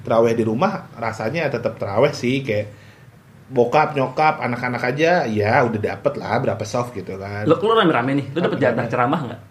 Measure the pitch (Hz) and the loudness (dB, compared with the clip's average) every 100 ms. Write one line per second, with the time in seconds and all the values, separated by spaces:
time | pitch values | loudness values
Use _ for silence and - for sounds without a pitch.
0 | - 113 117 117 110 110 190 214 - - | 2 4 4 4 0 2 0 -2 -10 -8
1 | 113 107 113 156 151 120 110 110 101 101 | -8 -4 -4 -2 -2 -2 -4 -4 -4 2
2 | 143 147 123 135 139 104 104 - - - | 2 2 -2 -2 -2 -2 -4 -10 -20 -20
3 | - - - - - 131 120 151 151 143 | -20 -20 -20 -20 -6 2 4 4 2 0
4 | 127 - 156 151 120 120 123 123 123 127 | -2 2 0 2 -4 -4 -4 -2 -2 0
5 | 165 175 135 107 104 127 123 110 101 98 | 2 2 0 0 2 4 2 0 -4 -2
6 | 143 117 95 110 113 101 - 123 - 98 | -4 -4 -2 -2 0 -4 -4 -4 -4 -8
7 | 90 95 98 104 107 165 202 226 190 127 | -10 -10 -8 -4 0 2 4 4 4 2
8 | 123 139 139 165 180 151 131 117 117 123 | 0 -2 -2 -2 -2 0 0 0 -2 0
9 | 123 160 123 - - | 0 0 -4 -10 -16